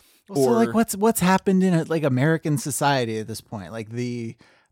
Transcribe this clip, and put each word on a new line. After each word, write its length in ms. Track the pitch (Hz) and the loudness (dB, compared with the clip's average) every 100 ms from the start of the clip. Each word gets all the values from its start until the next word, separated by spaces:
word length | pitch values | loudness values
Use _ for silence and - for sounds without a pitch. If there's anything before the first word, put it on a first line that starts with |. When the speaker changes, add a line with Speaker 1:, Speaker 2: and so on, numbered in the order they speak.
| _ _ - | _ _ -6
Speaker 1:
Well, 160 | 196 | 0
so, 60 | 254 | 4
like, 180 | 233 233 | 4 2
Speaker 2:
Or 20 | |
Speaker 1:
what's, 240 | 220 226 196 | 2 0 0
what's 240 | 220 - | 0 2
happened 420 | 180 190 - 185 | 2 2 2 2
in, 220 | 185 165 151 | 4 2 0
like, 160 | 160 | 0
American 540 | 143 127 151 160 160 143 | 0 2 2 0 0 -2
society 600 | 147 - 143 135 113 110 | -4 -2 0 0 -2 -4
at 80 | 110 | -8
this 140 | 110 | -12
point? 320 | - 110 87 | -12 -14 -12
Like, 180 | 113 107 | -12 -10
the 460 | 117 123 120 113 - _ _ _ | -8 -6 -8 -10 -14 _ _ _